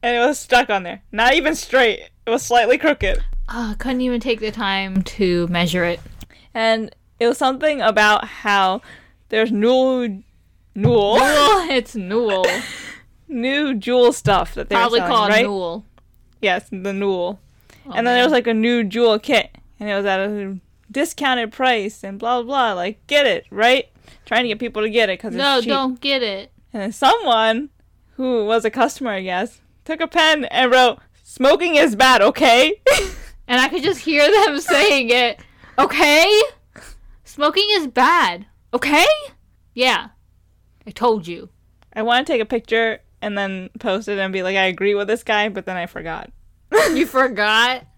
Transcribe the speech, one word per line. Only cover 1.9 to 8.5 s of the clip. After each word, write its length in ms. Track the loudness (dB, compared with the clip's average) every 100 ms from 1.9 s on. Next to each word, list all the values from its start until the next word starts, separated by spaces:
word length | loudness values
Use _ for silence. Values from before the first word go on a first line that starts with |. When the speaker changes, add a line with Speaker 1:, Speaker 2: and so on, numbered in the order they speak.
| 0 -8 _ -4
Speaker 1:
It 40 |
was 140 | -2
slightly 340 | 2 2 4 2
crooked. 460 | 2 0 0 -2 -2 -6 -6
Speaker 2:
Uh, 240 | -6 -6 -6
couldn't 220 | -4 -2
even 180 | -2 -2
take 200 | -2 -4
the 120 | -4
time 500 | -6 -4 -4 -2 -4
to 440 | -4 -2 0 0 -2
measure 360 | -2 0 0
it. 160 | -2 -4 -10 -20 -20 -20 _
Speaker 1:
And 400 | -2 0 0 -4 -12 _ _
it 80 | -2
was 100 | 0
something 440 | -2 0 -2 0
about 440 | 0 2 4 2 0
how 560 | -8 -2